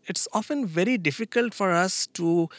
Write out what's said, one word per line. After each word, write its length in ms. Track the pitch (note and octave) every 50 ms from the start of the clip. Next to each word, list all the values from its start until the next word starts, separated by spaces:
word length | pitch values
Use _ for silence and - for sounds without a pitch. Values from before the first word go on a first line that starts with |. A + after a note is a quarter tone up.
| _
it's 220 | - F#3 - - - -
often 340 | G#3+ G#3+ - D4+ C#4+ B3
very 320 | F3+ D#3 E3+ F#3 A#3+ B3+ G#3
difficult 560 | E3 D3 - - A3+ - - A#3+ A#3+ A3+ -
for 180 | - G3+ F#3 F3
us 340 | E3+ F#3 F#3 - - - -
to 400 | - - E3+ E3+ E3+ E3+ E3 D#3+ -